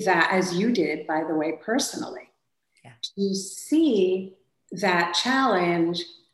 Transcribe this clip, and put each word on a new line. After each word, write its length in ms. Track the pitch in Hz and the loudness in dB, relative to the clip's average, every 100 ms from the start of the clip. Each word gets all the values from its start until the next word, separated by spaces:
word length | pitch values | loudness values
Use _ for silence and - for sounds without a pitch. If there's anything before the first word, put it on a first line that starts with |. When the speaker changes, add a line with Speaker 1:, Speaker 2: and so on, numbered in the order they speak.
| 190 | 2
Speaker 1:
that, 260 | 170 160 | 2 2
as 260 | 190 175 175 | 2 0 0
you 140 | 226 | 0
did, 340 | 196 151 156 - | 2 0 -2 -4
by 180 | 160 | -4
the 120 | 160 156 | -2 -2
way, 240 | 156 160 | -2 -4
personally, 680 | - 247 - - 151 - - _ _ _ _ _ | -4 -2 -2 -6 -10 -12 -18 _ _ _ _ _
Speaker 2:
Yeah. 100 | 127 - - - | -20 -16 -12 -4
Speaker 1:
to 200 | 196 190 | -2 -2
see 1000 | - - - 311 320 214 185 190 190 - _ _ _ | -8 -14 0 4 4 4 2 0 -4 -14 _ _ _
that 420 | 180 196 175 175 | -4 0 2 0
challenge 880 | - 240 269 262 190 175 170 170 175 - - _ | -2 0 2 2 2 2 2 0 -2 -8 -16 _